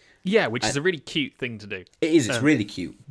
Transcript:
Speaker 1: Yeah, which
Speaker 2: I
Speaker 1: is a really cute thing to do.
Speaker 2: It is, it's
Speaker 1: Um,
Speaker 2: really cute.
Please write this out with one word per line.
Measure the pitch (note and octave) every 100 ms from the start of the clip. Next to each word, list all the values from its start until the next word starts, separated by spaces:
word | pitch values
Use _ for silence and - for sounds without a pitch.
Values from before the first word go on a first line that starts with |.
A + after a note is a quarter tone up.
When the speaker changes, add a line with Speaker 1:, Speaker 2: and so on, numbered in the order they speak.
| _ _
Speaker 1:
Yeah, | F3+ G#3+ C#3+
which | A#2+
Speaker 2:
I | A2
Speaker 1:
is | C#3
a |
really | E3 E3
cute | - E3 C3+
thing | - B2 A2
to | G2+
do. | G2+ F2+ -
Speaker 2:
It | E3
is, | E3 A2+
it's | A#2+
Speaker 1:
Um, |
Speaker 2:
really | C#3+ D3+
cute. | G#2+ - E2+ - -